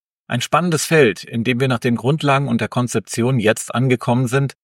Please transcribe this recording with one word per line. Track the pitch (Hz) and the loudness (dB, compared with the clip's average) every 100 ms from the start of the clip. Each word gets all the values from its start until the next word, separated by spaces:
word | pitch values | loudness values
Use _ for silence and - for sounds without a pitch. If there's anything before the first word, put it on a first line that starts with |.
| _ _ _ | _ _ _
Ein | 123 | -6
spannendes | - 147 175 156 | 0 0 0 -2
Feld, | - 160 123 - | 2 4 4 2
in | - 117 | -6 -4
dem | 117 123 | -2 0
wir | 135 | 0
nach | 120 | 0
den | 123 117 | 0 0
Grundlagen | 113 156 143 139 135 | 0 0 0 0 0
und | 117 | -2
der | 107 | -2
Konzeption | - 123 113 - - 120 131 | -2 -2 -4 -4 -2 0 2
jetzt | 104 110 - | 2 0 -2
angekommen | 120 131 123 - 123 127 | -2 0 0 0 0 0
sind, | 135 139 - | 0 -2 -6